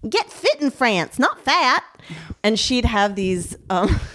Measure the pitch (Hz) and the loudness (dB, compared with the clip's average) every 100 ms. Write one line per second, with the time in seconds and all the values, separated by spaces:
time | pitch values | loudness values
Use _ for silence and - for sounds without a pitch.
0 | 233 370 - - 415 302 294 - 247 196 | -2 -4 -4 -4 0 0 0 0 0 2
1 | 160 - 277 - - 320 277 294 - _ | -2 0 -2 0 0 2 4 2 -2 _
2 | - 160 - - 208 220 - 254 233 220 | -18 -18 -14 -4 0 0 0 2 2 2
3 | 202 196 190 185 165 - - 185 170 - | 0 0 -2 -2 -4 -12 -4 0 2 0
4 | - | -2